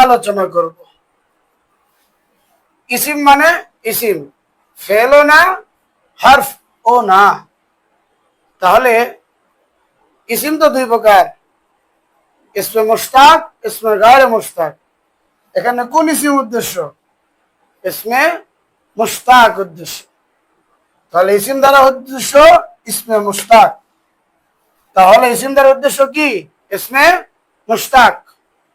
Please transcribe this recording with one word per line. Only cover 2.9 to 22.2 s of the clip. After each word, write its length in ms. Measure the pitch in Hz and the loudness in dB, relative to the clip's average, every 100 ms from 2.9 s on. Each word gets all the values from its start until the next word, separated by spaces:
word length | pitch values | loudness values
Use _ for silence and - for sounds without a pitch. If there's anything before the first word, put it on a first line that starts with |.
| 247 277 294 285 | -8 -6 -2 0
মানে 240 | 285 320 339 - _ 226 | 2 0 -4 -8 _ -10
ইসিম, 260 | 208 226 165 - _ _ _ _ _ | -6 -6 -6 -10 _ _ _ _ _
ফেলও 420 | - 208 247 285 294 | -4 -2 2 2 4
না, 80 | 311 370 381 - _ _ _ _ _ | 2 2 -2 -12 _ _ _ _ _
হরফ 300 | - - - - _ _ 226 | 2 2 0 -12 _ _ -2
ও 80 | 247 208 | -2 2
না। 120 | 185 202 - - _ _ _ _ _ _ _ _ _ _ _ | 2 2 0 -8 _ _ _ _ _ _ _ _ _ _ _
তাহলে 320 | 185 220 254 226 240 - _ _ _ _ _ _ _ _ _ _ - | 0 0 2 0 -2 -8 _ _ _ _ _ _ _ _ _ _ -10
ইসিম 240 | 233 285 311 | -8 -6 -2
তো 60 | 302 | -2
দুই 160 | 254 247 | -2 -2
প্রকার, 320 | 233 220 196 165 - _ _ _ _ _ _ _ _ _ _ _ 202 | -2 2 2 2 -6 _ _ _ _ _ _ _ _ _ _ _ -10
ইসমে 280 | - 220 220 | -6 -4 -2
মুশতাক, 480 | 220 - 262 285 320 320 _ 214 | -4 -2 2 4 4 -2 _ -14
ইসমে 260 | - 220 202 | -8 -4 0
গায়রে 240 | 220 269 254 220 | 2 4 2 -2
মুশতাক। 380 | - - 156 - _ _ _ _ _ _ _ - | -6 -10 -10 -12 _ _ _ _ _ _ _ -6
এখানে 260 | 240 247 247 | -4 -6 -4
কোন 120 | 302 320 | -2 -2
ইসিম 240 | 302 294 277 | -2 -2 -4
উদ্দেশ্য? 320 | 220 233 - 185 147 - _ _ _ _ _ _ _ _ | -4 -8 -8 -10 -12 -16 _ _ _ _ _ _ _ _
ইসমে 380 | - - 214 247 320 339 - _ _ _ _ 202 | -12 -12 -6 -4 -2 -4 -14 _ _ _ _ -8
মুশতাক 540 | 220 - - 254 226 190 | -8 -6 2 4 4 0
উদ্দেশ্য। 380 | 185 160 156 - - _ _ _ _ _ _ _ _ _ _ | -10 -14 -18 -18 -20 _ _ _ _ _ _ _ _ _ _
তাহলে 180 | 170 190 208 | -2 0 -2
ইসিম 180 | 220 269 | -4 -2
দ্বারা 160 | 269 277 262 | 2 4 2
উদ্দেশ্য 440 | 262 269 262 | 0 -8 -12